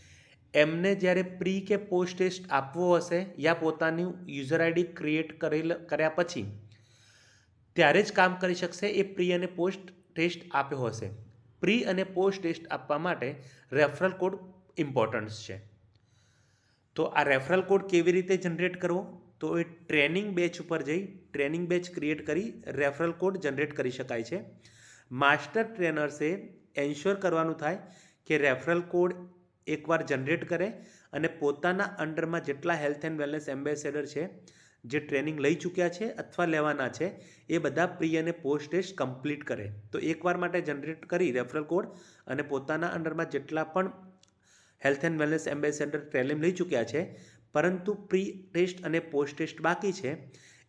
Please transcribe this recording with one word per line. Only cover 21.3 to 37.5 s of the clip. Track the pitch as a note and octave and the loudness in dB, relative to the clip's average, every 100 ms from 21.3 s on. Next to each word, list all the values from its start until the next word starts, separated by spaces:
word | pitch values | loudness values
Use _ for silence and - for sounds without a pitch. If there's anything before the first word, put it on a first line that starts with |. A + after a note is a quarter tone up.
ટ્રેનિંગ | C#3+ C#3 E3 E3+ | -2 0 0 0
બેચ | F3 F3+ | 0 -2
ક્રિએટ | - D3+ D#3 - | -4 -2 -2 -2
કરી | D#3 A3+ - - | -2 -2 -6 -6
રેફરલ | C3+ C#3+ C#3 E3+ | 0 0 2 -2
કોડ | E3 F#3 F#3+ | 0 -2 0
જનરેટ | D3 C3+ D3 D3 | -2 0 -2 -2
કરી | C3 | -4
શકાય | B2 C3 A#2+ | -4 -4 -4
છે. | A2+ F#3 A3+ - - - - - - | -4 -6 -8 -18 -20 -20 -20 -20 -10
માસ્ટર | B2 C#3+ D3 - A3+ | 2 4 4 2 -2
ટ્રેનર્સે | A3 A3 E3+ D3+ D3 - D3+ F#3+ - - _ - | -2 0 0 2 -2 0 -2 -2 -6 -18 _ -4
એન્શ્યોર | C#3+ D3 F#3+ | -2 0 0
કરવાનું | G3 F#3+ E3 D#3+ | 2 2 2 2
થાય | D#3+ D3 F#3+ - - - _ - | 0 -2 -4 -8 -20 -20 _ 0
કે | D#3 | 2
રેફરલ | C#3+ B2+ E3 E3+ | 4 2 2 0
કોડ | F3 F3 F3+ F3+ - - _ _ - | 2 2 2 0 -10 -20 _ _ -6
એકવાર | D3+ D3+ D#3+ | -4 0 0
જનરેટ | C3+ C3+ C3+ E3 - | 2 -2 0 -2 0
કરે | E3+ G3 - - - _ | -2 -2 -6 -16 -20 _
અને | C#3+ D#3+ | -4 -2
પોતાના | - C#3+ C#3+ F3 F#3+ | 0 -2 0 0 0
અંડરમાં | G3+ F#3+ D#3 D#3+ D#3+ E3+ | -2 -4 -4 -2 -2 -2
જેટલા | C#3+ C#3 E3+ | -4 -4 -2
હેલ્થ | E3 D3 C#3+ | 0 0 -2
એન્ડ | D#3+ D#3 | -4 -4
વેલનેસ | C#3+ D3+ D3+ | -4 -4 -6
એમ્બેસેડર | C3+ C#3+ D3 D3 D3 C#3 | -4 -4 -4 -4 -4 -4
છે | C#3+ F#3 - - - _ _ | -6 -6 -8 -20 -20 _ _
જે | A#2+ D3 | -6 -4
ટ્રેનિંગ | D3 C#3 D3 D3+ | -2 -2 -2 0
લઈ | C#3+ | 2
ચૂક્યા | E3+ F3+ F3+ F3 | 2 0 0 0
છે | F3 A3 | -2 -6
અથવા | - - - | -6 -8 -2
લેવાના | F3 D#3 D3+ C#3+ B2 | 0 2 2 0 -2
છે | - F3 - - - - | -2 -4 -6 -16 -16 -2